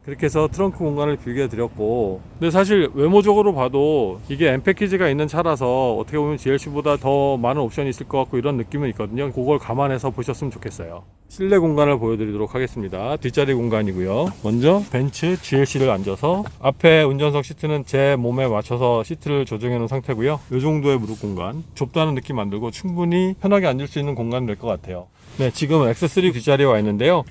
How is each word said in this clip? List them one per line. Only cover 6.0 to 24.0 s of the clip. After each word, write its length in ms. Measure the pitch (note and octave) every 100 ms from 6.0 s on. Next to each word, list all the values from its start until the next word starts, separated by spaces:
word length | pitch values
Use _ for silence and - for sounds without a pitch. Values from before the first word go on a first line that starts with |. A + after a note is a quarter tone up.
| A2 D3+
보면 200 | D3 D3+
지엘씨보다 600 | C3 C3+ - C#3+ D3 C#3+
더 400 | C3 C#3 C#3 C3+
많은 240 | A#2+ C#3+
옵션이 280 | B2 - C#3+
있을 160 | A#2+ C#3+
것 100 | C#3
같고 220 | C3 B2+
이런 180 | C3 C3+
느낌은 320 | A2 C#3+ C#3
있거든요. 420 | G#2+ G#2 A#2 C#3
그걸 280 | B2+ B2+ C#3+
감안해서 500 | - A#2+ C#3+ C3 C3+
보셨으면 400 | A2+ B2 B2 C#3+
좋겠어요. 540 | - A2+ - E2+ E2+ - _ _
실내 300 | - F#3+ G3
공간을 400 | E3 D3 D3 C3+
보여드리도록 560 | A2+ A2+ G#2+ G#2 G#2+ C3
하겠습니다. 600 | B2+ B2+ G2 F#2 A2 D3
뒷자리 360 | C3 C3+ C#3
공간이고요. 800 | C3 A#2 A2 G#2+ F#2 F#2 G#2+ F3 G3
먼저 380 | G#2 A#2 C#3 F#3+ G3+
벤츠 480 | B2+ C3+ - E3 F#3
지엘씨를 520 | - C3+ C#3 C#3+ C3
앉아서 540 | G2+ G2 F#2+ D3 F#3 G#3 -
앞에 440 | C3+ C#3 E3 D#3+
운전석 420 | D3+ C#3 D3+ C#3+ C3+
시트는 400 | D3 D3+ D3+ C3
제 300 | C3+ C#3 C#3
몸에 300 | A#2+ B2 C3
맞춰서 560 | G#2+ G#2 A#2+ B2+ A#2
시트를 420 | G#2+ E3+ - C#3+ C3+
조정해 320 | A2 A#2+ B2
놓은 100 | A#2
상태고요. 520 | C3+ B2 A#2 B2 D3 -
이 80 | B2+
정도의 380 | C#3 D#3 C#3+ C3+
무릎 240 | G#2+ A2
공간, 420 | G#2 F#2 F2+ C#3+ E3 -
좁다는 400 | C3 - G#2+ A#2+
느낌 240 | - C3
안 100 | G2+
들고 220 | G2+ A#2
충분히 640 | - F#3 F3 F3 F3 F#3 F#3+
편하게 280 | G3 G3+ F3+
앉을 200 | C3 C#3+
수 120 |
있는 160 | -